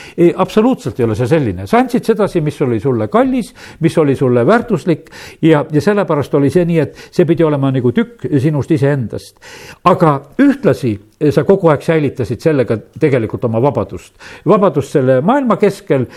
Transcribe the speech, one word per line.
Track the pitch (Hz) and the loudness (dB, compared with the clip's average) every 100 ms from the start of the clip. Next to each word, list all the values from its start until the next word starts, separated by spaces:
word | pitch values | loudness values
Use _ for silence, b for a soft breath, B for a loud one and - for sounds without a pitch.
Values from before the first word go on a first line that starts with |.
| B - | B 0
Ei, | 170 175 | 2 2
absoluutselt | 185 214 240 247 131 117 | -2 2 0 0 -4 -2
ei | 117 | -2
ole | 107 | 0
see | 123 | 0
selline. | 160 120 90 98 | 0 0 -4 0
Sa | 233 | 0
andsid | 254 226 | 0 -2
sedasi, | - 208 196 175 | -2 0 0 -2
mis | 151 - 135 | -4 -2 -2
oli | 113 | -2
sulle | 139 117 107 | -2 -2 0
kallis, | 220 269 254 - - B B | 0 0 -2 -6 -14 B B
mis | 156 170 | 0 2
oli | 147 131 | 0 2
sulle | 127 123 | 2 2
väärtuslik | 131 233 - 175 180 151 - B B B 160 | 2 2 0 -4 -2 -4 -6 B B B 2
ja, | 147 139 | 2 2
ja | 151 208 | 0 0
sellepärast | 202 185 151 - 143 | 0 0 -2 0 0
oli | 139 | 2
see | 180 170 | 0 0
nii, | 165 | 0
et | 139 - - | -2 -6 -8
see | - | -2
pidi | 160 165 160 | 0 2 0
olema | 143 135 | 0 0
nagu | 131 123 165 | 0 0 0
tükk | 233 - - 143 | -4 -6 -4 0
sinust | 151 147 - 151 | 0 -2 -2 0
iseendast. | 139 143 107 - - _ B B B B 175 | 0 -2 -4 -10 -14 _ B B B B 0
Aga | 185 160 139 - - | 2 2 0 -4 0
ühtlasi | 277 - 180 131 127 101 - - 151 | 2 2 0 0 -2 -6 -10 -2 0
sa | 156 | 0
kogu | 147 196 165 | 2 2 4
aeg | 143 | 0
säilitasid | - 160 143 - 117 113 | 0 0 -2 -4 -6 -2
sellega | 160 147 117 107 - - | -2 0 0 -4 -6 -2
tegelikult | 156 127 107 - 120 | 0 0 -2 -4 -4
oma | 113 | 0
vabadust. | 139 120 95 90 - _ B B 151 | 0 0 -6 -10 -18 _ B B 0
Vabadust | 202 190 139 131 | 2 2 0 -2
selle | 147 127 131 170 | 0 2 2 2
maailma | 285 247 190 | 0 0 0
keskel | 202 - - 139 117 | 0 -2 -2 -2 -2